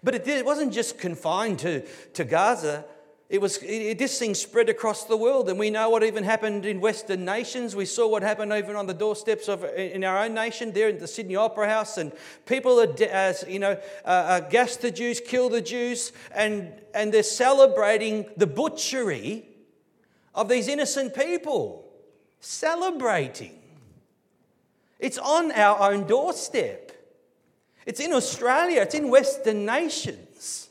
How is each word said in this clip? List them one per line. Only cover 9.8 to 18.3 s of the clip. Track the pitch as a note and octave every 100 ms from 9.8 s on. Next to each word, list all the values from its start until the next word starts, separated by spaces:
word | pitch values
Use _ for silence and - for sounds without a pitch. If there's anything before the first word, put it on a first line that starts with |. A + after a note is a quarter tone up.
| F#3 F#3+
our | F#3+ F#3+
own | A3+
nation, | A3 A#3 A3+ A#3
there | G3 G#3+
in | F#3
the | E3+
Sydney | - F#3+ F#3
Opera | A3 G#3+ G#3
House, | A3 G#3+ -
and | D3+ - - - -
people | C4 B3+ A#3+
are, | G#3+
de-, | C#3 G#3+
uh, | F#3+ F#3+ F#3 -
you | G3
know, | G3 G3 - -
uh, | -
uh, | F3+ F3 F3+
gas | D3 A3 A#3+ -
the | B3
Jews, | - A#3+ A#3+
kill | - B3+ B3+
the | A#3
Jews, | F3 A#3+ A#3+ A#3+ - - -
and, | - G#3+ G#3 F3 - -
and | G#3 G#3+
they're | G#3+
celebrating | G#3+ - B3+ C#4 C4+ C4+ G#3 A3 A3 G#3+ -